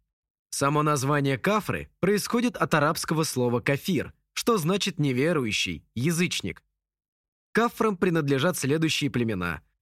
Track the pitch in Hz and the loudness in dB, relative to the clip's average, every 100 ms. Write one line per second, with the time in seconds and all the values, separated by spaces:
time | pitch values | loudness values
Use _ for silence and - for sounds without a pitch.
0 | _ _ _ _ _ - 139 147 151 147 | _ _ _ _ _ -2 2 2 2 0
1 | 135 147 139 131 185 208 - 90 69 _ | 2 0 0 0 0 -2 -2 -6 -8 _
2 | 180 202 - 233 240 - 160 160 143 160 | 0 0 0 0 0 -2 0 2 2 0
3 | - 156 156 - 123 120 - 139 - 147 | -2 -2 -2 0 0 0 0 -2 -2 -4
4 | - - _ - - 220 151 196 196 156 | -4 -10 _ -4 0 2 2 0 0 0
5 | 143 123 151 156 117 101 - 78 - - | 0 2 2 2 0 -2 -2 -6 -8 -4
6 | 143 165 175 - 95 - _ _ _ _ | -2 0 -2 -2 -6 -10 _ _ _ _
7 | _ _ _ _ _ - 233 - 220 190 | _ _ _ _ _ 0 0 0 0 2
8 | 190 165 143 139 170 135 135 160 160 - | 2 2 2 2 2 0 0 0 0 0
9 | 139 123 113 98 87 78 - _ | -2 0 -2 -2 -4 -6 -12 _